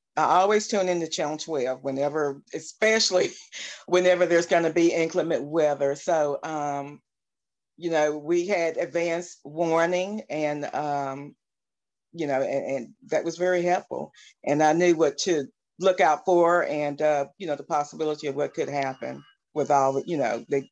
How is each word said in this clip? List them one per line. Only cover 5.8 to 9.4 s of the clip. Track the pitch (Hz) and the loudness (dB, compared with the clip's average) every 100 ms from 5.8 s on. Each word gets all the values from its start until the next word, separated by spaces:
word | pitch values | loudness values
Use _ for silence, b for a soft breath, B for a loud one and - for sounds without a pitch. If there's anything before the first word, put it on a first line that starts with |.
| 139 139 | 0 -2
So, | - 165 147 139 | -2 0 0 -2
um, | 160 156 147 143 139 147 _ _ _ _ _ _ _ - | -6 -6 -4 -6 -8 -14 _ _ _ _ _ _ _ -8
you | 165 | -2
know, | 160 151 151 | 2 2 0
we | 147 175 175 | -2 0 0
had | 185 165 160 | 0 0 -2
advance | 160 170 170 170 175 - | -2 -2 -2 -2 -6 -16